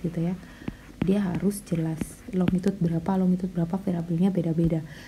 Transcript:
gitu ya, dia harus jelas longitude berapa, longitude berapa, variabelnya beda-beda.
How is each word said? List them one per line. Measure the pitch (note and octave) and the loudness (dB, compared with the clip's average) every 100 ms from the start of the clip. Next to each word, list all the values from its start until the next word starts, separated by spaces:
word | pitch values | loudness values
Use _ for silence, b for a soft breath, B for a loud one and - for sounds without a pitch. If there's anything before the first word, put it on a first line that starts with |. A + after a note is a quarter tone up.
gitu | E3 E3 E3+ | -4 -2 -2
ya, | F#3 B B B B B - | -4 B B B B B -2
dia | E3+ G3+ | 2 2
harus | F#3+ E3+ F#3+ G3+ - | 2 0 0 -2 -2
jelas | E3 D#3+ D#3 - - - | -2 0 -2 -6 -10 -4
longitude | F#3 F3 F3+ G3+ G3 | 0 2 2 2 2
berapa, | E3 E3 G3 F#3+ | 0 0 0 2
longitude | F#3 F3+ F#3 | 4 2 0
berapa, | E3+ E3+ G3 | -2 -2 -2
variabelnya | G3 E3+ E3+ E3 G3 | -2 -2 0 2 2
beda-beda. | F#3 E3 D#3+ E3 D#3+ D#3 B | 2 0 2 2 2 -2 B